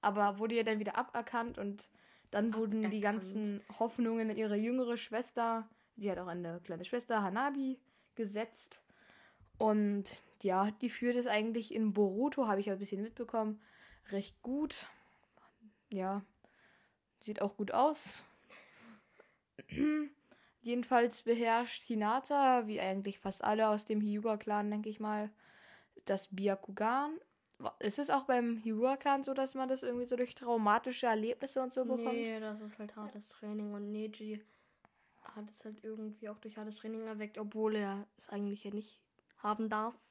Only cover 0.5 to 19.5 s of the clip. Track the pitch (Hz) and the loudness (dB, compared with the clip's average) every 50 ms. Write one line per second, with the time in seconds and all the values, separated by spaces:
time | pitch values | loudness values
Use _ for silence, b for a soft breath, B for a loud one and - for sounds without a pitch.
0.5 | 226 233 226 226 220 214 214 208 - - 247 - - - 208 - - 240 233 233 | 2 2 2 2 2 0 0 -2 0 -2 -2 -2 -2 -4 -4 -2 -2 -2 -2 -2
1.5 | - - 196 202 202 208 - - b b b b b b b b - 208 208 233 | -6 -6 -6 -6 -6 -8 -12 -20 b b b b b b b b 0 2 2 2
2.5 | 214 220 226 214 208 220 214 214 202 214 202 202 202 220 190 185 196 214 214 208 | 2 2 0 0 0 0 0 0 0 2 2 2 0 0 -4 -4 -4 -2 -2 -2
3.5 | 202 202 - - 208 - 226 233 233 - 240 226 226 226 220 220 214 214 220 214 | -2 -4 -8 -12 -4 -2 -2 -2 0 0 0 2 2 0 0 0 0 0 0 0
4.5 | 208 208 214 233 247 262 254 233 233 226 - - 214 220 247 - - - 233 226 | 2 2 2 2 2 0 0 0 -2 -4 -4 -4 -4 -4 -4 -4 -2 -2 0 0
5.5 | 226 226 220 220 b b b b b - 202 202 185 175 180 180 170 175 175 165 | 0 -2 -4 -8 b b b b b -6 -4 -2 -2 -2 -4 -6 -4 -4 -4 -4
6.5 | 165 175 175 - 180 165 180 - - 240 240 - 226 220 202 190 185 220 262 285 | -6 -8 -8 -8 -8 -8 -6 -4 -4 -4 -2 0 0 2 2 2 0 0 0 0
7.5 | 277 277 269 262 262 - b b b b b b b - 226 202 202 208 226 233 | 0 0 -2 -2 -2 -4 b b b b b b b -4 -4 -2 -2 -4 -4 -6
8.5 | - - - - - - _ b b b b b b b b b b b b b | -8 -18 -20 -20 -20 -20 _ b b b b b b b b b b b b b
9.5 | b - 226 214 214 214 208 208 202 202 190 - - - B B B B - 196 | b 2 4 6 6 6 4 4 2 0 -2 -6 -10 -14 B B B B 0 2
10.5 | 180 185 196 208 208 214 - 240 233 - - 240 247 247 240 247 214 214 214 226 | 4 4 4 4 2 0 -4 -4 -2 0 0 2 2 2 2 2 2 2 2 2
11.5 | 226 233 220 214 - 220 220 214 196 208 208 196 185 202 247 294 269 - 262 220 | 0 -2 -4 -2 0 2 2 2 6 6 4 4 4 4 2 2 2 2 2 2
12.5 | 202 190 202 208 196 190 202 196 - 190 208 226 - - 240 220 - 226 220 214 | 2 2 2 0 -2 -2 -4 -6 -4 -4 -4 -6 -6 -8 -8 -2 0 0 0 0
13.5 | 214 214 B B B B B B B B B - 202 196 202 - - _ _ 240 | -2 -4 B B B B B B B B B -6 -4 -4 -4 -4 -10 _ _ -4
14.5 | 254 285 302 311 - - - B B B B B B B B B _ - - - | -2 -2 -2 -2 -4 -8 -12 B B B B B B B B B _ -20 -20 -20
15.5 | _ _ 226 214 _ _ _ _ 220 196 185 190 196 202 196 _ _ _ b b | _ _ -20 -20 _ _ _ _ -6 -4 -4 -2 -4 -4 -6 _ _ _ b b
16.5 | b b b b b b b b b b _ _ _ _ - - 208 - - 202 | b b b b b b b b b b _ _ _ _ -10 -8 -4 -2 -2 -4
17.5 | 202 - 208 196 - - 254 302 311 294 - - - - - B B B B B | -2 -4 -6 -2 2 4 4 4 2 0 -6 -8 -10 -10 -14 B B B B B
18.5 | B B B B B B B B B B B B B B B B B B B _ | B B B B B B B B B B B B B B B B B B B _